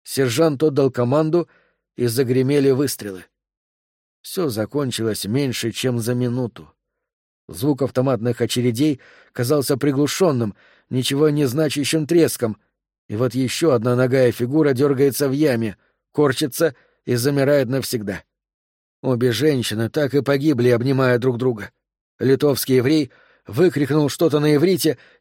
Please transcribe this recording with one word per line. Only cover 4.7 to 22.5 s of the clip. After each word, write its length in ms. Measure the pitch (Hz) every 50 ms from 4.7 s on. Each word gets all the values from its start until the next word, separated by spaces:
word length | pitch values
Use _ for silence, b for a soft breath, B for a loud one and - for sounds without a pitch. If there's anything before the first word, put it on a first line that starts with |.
| - 147 143 123 - - 113 110 104 - -
меньше, 460 | 95 117 139 143 131 110 - - 113
чем 280 | - - - 131 123 117
за 160 | 107 120 123
минуту. 580 | 123 123 120 120 131 123 107 - - 78 73 _ _ _ _ _ _ _ _ _ _ _ _ _ _ _ -
Звук 320 | - 90 127 151 143 -
автоматных 580 | 139 120 - 127 127 139 127 101 113 123 117 -
очередей 640 | 120 113 - 127 120 123 117 120 147 156 139 b b b b b b b b
казался 420 | - 120 123 151 147 127 - 143
приглушённым, 800 | 120 139 147 135 139 147 135 - - 190 165 139 120 117 104 - b b b b b b b
ничего 400 | 123 131 127 - 139 139 156 151
не 160 | 147 151 147
значащим 640 | 123 117 156 156 143 - 147 135 - 160 160 151
треском, 500 | 127 170 170 156 123 - - 120 110 101 - _ _ _ _ _ _ _ _ _ -
и 80 | 104
вот 180 | 107 127 123 113
ещё 360 | 131 131 120 - - 165 160
одна 240 | 127 117 107 123 123
нагая 360 | 123 127 127 127 135 127 120
фигура 400 | 113 - 127 123 143 160 151 143
дёргается 560 | 131 123 147 143 139 127 143 139 - - 147
в 60 | 135 131
яме, 440 | 143 156 143 123 113 113 107 90 - _ _ _ _ _ _ _
корчится 600 | 147 147 139 127 - 156 131 - - 165 151 127 b b b b b b
и 120 | - 123
замирает 520 | 120 120 143 143 139 135 139 147 143 131
навсегда. 560 | 113 135 135 - - 127 110 104 101 95 85 - _ _ _ _ _ _ _ _ _ _ _ _ _ _ _ -
Обе 300 | 135 127 113 127 123 113
женщины 560 | 101 143 156 143 127 110 - 107 110 113 113
так 240 | - 156 147 135 135
и 80 | 143
погибли, 480 | 117 139 143 139 143 156 139 117 120 123
обнимая 500 | 120 113 120 139 135 131 131 127 123 117
друг 180 | 123 131 120
друга. 340 | 110 127 131 117 101 98 - _ _ _ _ _ _ _ _ _ _
Литовский 580 | 120 131 135 127 147 147